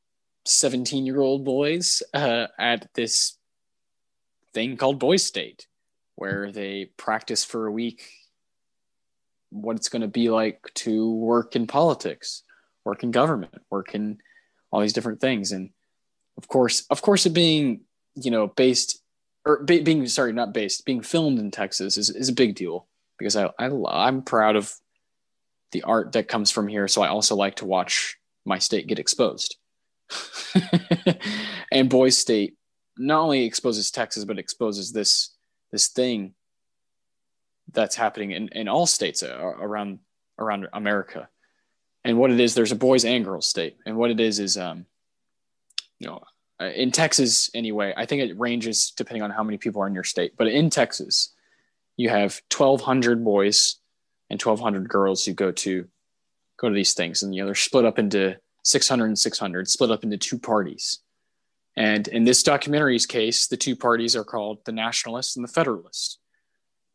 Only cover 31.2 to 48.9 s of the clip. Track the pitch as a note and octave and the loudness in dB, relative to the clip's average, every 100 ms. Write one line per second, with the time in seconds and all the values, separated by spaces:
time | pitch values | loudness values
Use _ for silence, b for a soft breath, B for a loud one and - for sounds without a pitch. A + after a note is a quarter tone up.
31.2 | G#3 G#3 B B B C3+ C3 B2+ C3 C3 | -4 -6 B B B 2 6 6 6 4
32.2 | - A2 G2+ - _ _ _ - C3+ D#3 | 2 2 2 -4 _ _ _ -6 0 2
33.2 | D#3+ C#3 A#2 - C3 G#2+ G#2 - A2+ A2 | 2 2 0 0 -2 -2 -4 -4 -6 -6
34.2 | G#2 G2 - - A2+ G2+ G2 A2+ G2 - | -8 -8 -8 -4 -4 -4 -6 -2 0 0
35.2 | - _ _ _ _ G#2+ - - B2+ A2+ | -2 _ _ _ _ -2 -2 0 0 0
36.2 | F#2+ - _ _ _ _ _ _ _ _ | -6 -12 _ _ _ _ _ _ _ _
37.2 | _ _ _ _ - C3 G#2+ - A2 A2 | _ _ _ _ -8 -2 -2 0 -2 -2
38.2 | G2+ F2 A2 G#2+ G#2+ C3+ E3+ - F#2 - | -6 -6 -8 -6 -2 0 2 0 -2 -4
39.2 | C2 B1 F2 - G#2 G#2+ G2+ F#2+ _ _ | -8 -8 -8 -8 -8 -6 -8 -10 _ _
40.2 | _ - A2 G2+ F#2+ G#2 G#2 G2+ F#2+ D#2+ | _ -8 -4 -4 -6 -4 0 0 -2 -12
41.2 | - _ _ _ _ _ _ _ A#2 A#2 | -16 _ _ _ _ _ _ _ 0 4
42.2 | C3 A#2+ A#2+ A#2+ G#2+ A2 B2+ C3 A#2+ B2 | 6 6 4 4 2 2 4 6 4 2
43.2 | G2 F2+ - - D#2+ - - A2 A#2+ A2+ | 0 -4 -2 -2 -4 -6 -8 0 0 2
44.2 | A2+ G#2 G2 F#2+ F2+ E2 F2+ _ _ _ | 2 2 -2 -2 -4 -8 -16 _ _ _
45.2 | _ _ _ _ _ - - _ - E2+ | _ _ _ _ _ -16 -16 _ -14 -14
46.2 | - _ _ - F2+ E2+ B2+ B2+ D#3+ - | -18 _ _ -10 -8 -2 0 2 2 2
47.2 | B2+ - - A#2 A2+ G#2 G2+ - A#2 C#3+ | 2 2 0 -2 -4 -2 -2 -4 -4 -2
48.2 | B2 F2+ A#2+ A#2+ A2+ A2 - | -2 -2 -2 -2 -2 -2 -2